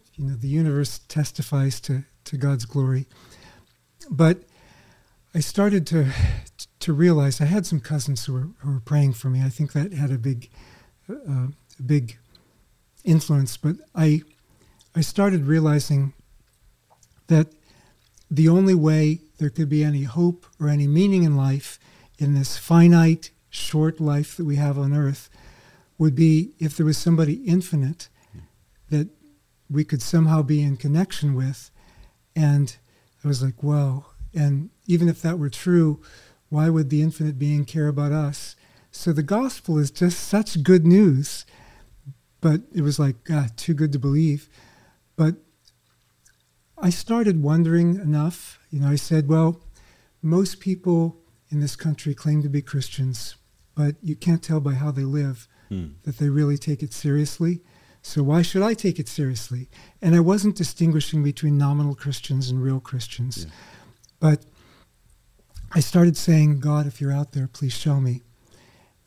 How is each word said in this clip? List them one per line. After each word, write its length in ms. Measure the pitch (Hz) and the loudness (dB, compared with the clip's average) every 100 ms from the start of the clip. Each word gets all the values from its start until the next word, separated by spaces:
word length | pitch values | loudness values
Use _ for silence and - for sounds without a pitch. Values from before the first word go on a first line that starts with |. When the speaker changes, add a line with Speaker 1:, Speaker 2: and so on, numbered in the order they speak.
| _ - | _ -10
Speaker 1:
know, 180 | 135 123 | -8 -6
the 120 | 135 | -4
universe 520 | 156 160 143 139 - - | -2 0 -2 -4 -8 -8
testifies 760 | 156 143 - - 143 135 - | -6 -6 -6 -4 -2 -2 -4
to, 220 | - 135 - _ - | -6 -6 -6 _ -12
to 120 | 139 | -4
God's 280 | 139 131 117 | -2 -2 -4
glory. 420 | 143 131 131 135 _ - - - - _ _ _ _ 294 | -4 -2 -2 -4 _ -20 -20 -20 -20 _ _ _ _ -8
But 320 | 147 165 180 _ _ _ _ _ _ _ _ _ | 2 2 2 _ _ _ _ _ _ _ _ _
I 60 | 160 | -6
started 480 | - - 202 196 147 | -4 0 2 2 0
to, 240 | 165 135 - - - - - - - | 0 0 0 0 -2 -10 -20 -20 -10
to 120 | - | -4
realize, 480 | 147 175 156 139 123 | 2 4 4 2 0
I 40 | 147 | 0
had 200 | 202 170 | 0 0
some 140 | 156 | -4
cousins 460 | - 151 143 127 - | -4 -6 -4 -6 -4
who 80 | |
were, 160 | 127 151 - | -6 -6 -8
who 140 | 139 | -6
were 60 | 131 | -6
praying 340 | 113 147 139 | -2 2 2
for 180 | 117 131 | 0 -2
me. 100 | 127 | 0
I 80 | 135 | -2
think 220 | - 147 | -2 -4
that 200 | 147 190 | -2 -4
had 180 | 160 139 | -4 -2
a 80 | 131 | -2
big, 320 | 131 120 - - - - _ _ - | -4 -6 -10 -20 -20 -20 _ _ -16
uh, 380 | 277 214 131 131 147 _ - | -14 -6 -4 -6 -10 _ -12
a 20 | |
big 360 | 127 147 117 - _ _ _ _ _ _ _ _ | -2 -2 -2 -14 _ _ _ _ _ _ _ _
influence. 540 | 185 160 - 143 131 - | 0 0 2 0 -2 -4
But 200 | 151 175 - - | -6 -6 -8 0
I, 260 | 156 151 - _ _ _ _ _ _ 165 | 2 0 -4 _ _ _ _ _ _ -4
I 60 | |
started 460 | - - 202 180 139 | -2 0 0 0 2
realizing 640 | 160 156 147 - 139 135 - _ _ _ _ _ _ _ _ _ _ - | 2 2 0 0 0 -2 -6 _ _ _ _ _ _ _ _ _ _ 2
that 220 | 160 156 _ _ _ _ _ _ _ - | 2 2 _ _ _ _ _ _ _ -4
the 180 | 151 160 | 2 4
only 280 | 180 190 180 | 6 4 4
way 460 | 156 156 151 165 _ - | 4 2 2 -2 _ -6
there 100 | 151 | -6
could 200 | - 147 | -2 -2
be 140 | 151 | 0
any 200 | 151 143 | 0 -2
hope 420 | 135 147 175 175 _ - | -4 0 0 -2 _ -6
or 100 | 147 | -2
any 160 | 147 143 | 0 2
meaning 380 | 156 202 190 | 2 4 4
in 120 | 165 139 | 2 2
life, 440 | 135 139 - - _ _ _ - | 0 -2 -6 -20 _ _ _ -4
in 160 | 143 143 | 0 0
this 220 | 135 - | -2 -6
finite, 720 | - 170 170 170 165 165 - _ _ | 2 8 8 8 6 2 -4 _ _
short 500 | - - 151 156 160 | -10 -4 0 0 0
life 380 | 151 143 147 - | -2 -2 -4 -6
that 80 | 156 | -4
we 120 | 143 | 0
have 200 | 147 139 | 0 0
on 160 | 139 | 0
earth, 380 | 147 139 143 - - - - _ _ _ - | 0 -2 -4 -12 -20 -20 -20 _ _ _ 0
would 160 | 156 | 0
be 380 | 131 160 156 214 - | 4 4 4 0 -4
if 180 | 156 - | -6 -2
there 80 | 156 | -2
was 140 | 151 | 0
somebody 340 | 175 165 151 240 240 | 0 2 2 -2 0
infinite 600 | 180 180 151 135 160 - _ _ - - _ _ _ - | 0 0 -2 -2 -6 -16 _ _ -20 -20 _ _ _ -4
that 160 | 151 165 _ _ _ _ _ - | -4 -4 _ _ _ _ _ -6
we 140 | 143 | -4
could 180 | 151 135 | -2 -4
somehow 400 | - 170 160 160 | 0 2 4 2
be 220 | 143 151 | 2 0
in 120 | 143 135 | 0 -2
connection 600 | 147 156 190 - 147 131 | -2 0 0 -2 -2 -2
with. 340 | 131 135 - _ _ - - _ _ 165 | -4 -6 -16 _ _ -20 -20 _ _ 0
And 400 | 151 143 135 - _ _ _ _ | 2 2 0 -6 _ _ _ _
I 40 | 147 | -4
was 160 | 131 | -2
like, 180 | 131 113 | -4 -4
"Whoa." 440 | 143 147 139 135 - - - | -2 0 0 -4 -10 -18 -10
And 380 | 165 143 139 175 _ - | -2 0 0 -6 _ -2
even 200 | 170 170 | 2 2
if 140 | - | 0
that 160 | 165 175 | -4 -4
were 140 | 143 | -6
true, 500 | - 180 175 160 147 - - _ _ - | -4 2 4 2 0 -10 -20 _ _ -6
why 200 | 151 160 | 0 2
would 180 | 160 139 | 2 0
the 140 | 151 | 0
infinite 340 | 160 160 151 131 | 0 -2 -4 -2
being 280 | 147 147 139 | -2 -2 -2
care 220 | 160 151 | -2 -2
about 240 | 143 147 | -2 -2
us? 440 | 151 147 143 - - _ _ _ | -2 -4 -6 -14 -20 _ _ _
So 240 | - 175 | -6 -2
the 80 | 151 | -2
gospel 560 | 147 208 262 - - 156 | 0 -2 -2 -6 -4 0
is 140 | 143 | 0
just 300 | - 175 170 | 0 -2 -2
such 420 | - 208 214 160 | -2 -2 -2 -2
good 240 | 143 185 165 | 4 6 8
news. 580 | 190 196 135 143 - - _ - - - _ 139 - _ - | 8 6 4 -2 -10 -18 _ -20 -20 -20 _ -20 -20 _ -2
But 200 | 160 156 - | 0 0 -2
it 80 | 175 | -4
was 160 | 147 135 | -2 0
like, 200 | 139 - - | -2 -2 -4
ah, 200 | 151 123 - | -2 -4 -6
too 180 | - 151 | -4 0
good 160 | 156 | 0
to 80 | 139 | 0
believe. 500 | 139 147 160 143 - _ _ _ _ _ _ - | 0 2 2 0 -8 _ _ _ _ _ _ 0
But 200 | 156 - _ _ _ _ _ _ _ _ _ _ _ _ _ - | 0 0 _ _ _ _ _ _ _ _ _ _ _ _ _ -4
I 100 | 175 | -2
started 540 | - - 233 208 165 | -2 -2 0 2 0
wondering 560 | 143 165 160 170 170 190 | 2 2 2 2 2 0
enough. 580 | 160 151 156 175 - - - | 0 0 -2 -6 -18 -20 -10
You 80 | 147 | -2
know, 80 | 139 | 0
I 80 | 147 | 0
said, 320 | - 160 143 | 0 0 2
"Well, 340 | 160 160 165 - - _ _ _ - | 2 2 0 -12 -20 _ _ _ -8
most 360 | 156 175 190 - | 0 0 0 -4
people 600 | 196 185 185 170 165 - _ _ - | -6 -4 0 0 0 -4 _ _ -6
in 80 | 147 | -2
this 160 | 147 - | -2 -4
country 400 | 160 147 151 131 | -6 -4 -6 -4
claim 260 | 156 151 | -2 0
to 80 | 143 | 0
be 140 | 143 | -4
Christians, 720 | - 139 - - 131 117 - - _ _ _ - | -4 -6 -6 -4 -6 -6 -10 -14 _ _ _ -2
but 220 | 147 147 | -2 -2
you 140 | 165 147 | -8 -4
can't 260 | 175 170 | 0 0
tell 180 | - 156 | 0 -2
by 120 | 143 | -2
how 160 | 131 151 | -2 -4
they 140 | 135 | -4
live 440 | 135 147 139 123 - _ - | -4 -2 -4 -6 -16 _ -10
Speaker 2:
Hmm. 220 | 98 80 78 151 | -8 -8 -10 -10
Speaker 1:
that 120 | - | -4
they 120 | 147 | 0
really 280 | 143 147 143 | 0 0 -2
take 240 | - 143 | -4 -6
it 100 | 143 | -6
seriously. 680 | - 147 147 147 - 170 175 _ _ _ _ | -6 -2 0 -2 -2 -2 -2 _ _ _ _
So 220 | - 156 | -8 -2
why 180 | 139 165 | 2 2
should 180 | 175 190 | 2 0
I 100 | 214 226 | 0 0
take 220 | 190 160 | -2 -4
it 120 | 120 | -8
seriously?" 600 | - 135 117 - 123 127 - - - | -4 -4 -4 -8 -10 -12 -20 -20 -4
And 140 | 175 170 | 2 4
I 60 | |
wasn't 340 | 165 202 202 - | 4 2 0 -2
distinguishing 640 | 156 - 165 156 - 156 | -6 0 2 2 0 0
between 360 | 143 - 151 143 | 0 0 0 2
nominal 380 | 143 147 147 139 | 2 0 -2 -4
Christians 540 | 143 135 - 135 127 | -8 -8 -4 -4 -2
and 140 | 127 | -2
real 160 | 131 131 | -2 -4
Christians. 640 | - 123 110 - 123 104 80 | -6 -10 -10 -8 -8 -8 -12
Speaker 2:
Yeah. 60 | - - - - _ _ - | -16 -20 -20 -20 _ _ -2
Speaker 1:
But 240 | 156 147 _ _ _ _ _ _ _ _ _ _ _ - - | 0 0 _ _ _ _ _ _ _ _ _ _ _ -18 -4
I 80 | 165 | -2
started 340 | - 175 175 156 | 2 4 4 2
saying, 460 | - 160 151 143 | 2 4 4 2
"God, 260 | 151 147 143 | 0 -2 -2
if 140 | - | -6
you're 100 | 139 | -4
out 220 | 139 147 | -4 -4
there, 140 | 139 131 | -6 -8
please 240 | - 135 | -6 -6
show 260 | - 156 139 | -4 -2 0
me." 240 | 127 127 _ _ _ _ _ _ _ _ | 0 -4 _ _ _ _ _ _ _ _